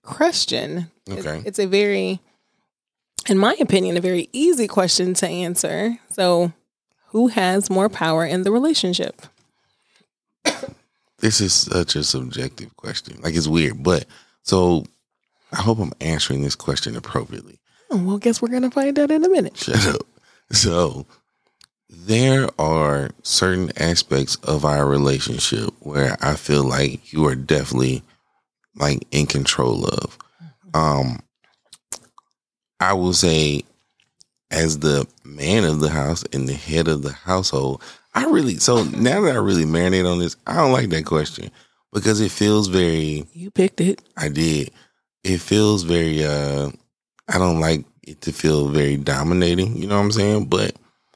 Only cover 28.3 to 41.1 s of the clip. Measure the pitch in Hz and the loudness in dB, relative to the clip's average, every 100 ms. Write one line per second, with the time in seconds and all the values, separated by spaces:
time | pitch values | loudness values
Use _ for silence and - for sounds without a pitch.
28.3 | _ _ _ _ - 73 71 - 73 73 | _ _ _ _ -4 -2 -2 -2 0 0
29.3 | 71 69 - 62 53 50 - - - - | 0 -2 0 0 0 -2 -4 -6 -10 -20
30.3 | _ 165 - 190 156 - - - - - | _ -20 -20 -4 0 2 2 0 -4 -12
31.3 | _ _ _ _ - _ - - _ _ | _ _ _ _ -20 _ -16 -16 _ _
32.3 | _ _ _ _ - 90 98 90 87 90 | _ _ _ _ -2 0 2 2 2 4
33.3 | 80 76 73 - _ _ _ _ _ _ | 4 2 -2 -6 _ _ _ _ _ _
34.3 | _ _ 82 82 76 76 71 - _ - | _ _ -2 -2 0 0 0 -2 _ -20
35.3 | 71 71 107 87 78 76 76 69 82 - | -6 0 2 2 2 0 0 -2 -4 -6
36.3 | 69 65 69 78 80 82 76 69 67 - | -6 -6 -6 -4 0 0 0 -4 -8 -4
37.3 | 92 92 69 67 67 - - _ - 269 | -2 -2 -2 -4 -6 -12 -20 _ -4 0
38.3 | 302 131 87 - 120 80 - 123 165 196 | 2 2 0 2 2 0 0 0 2 2
39.3 | 123 101 90 78 82 90 92 90 87 87 | 2 2 2 2 2 2 2 2 0 -2
40.3 | - - 165 147 127 113 80 78 | -6 -4 0 2 2 0 -2 0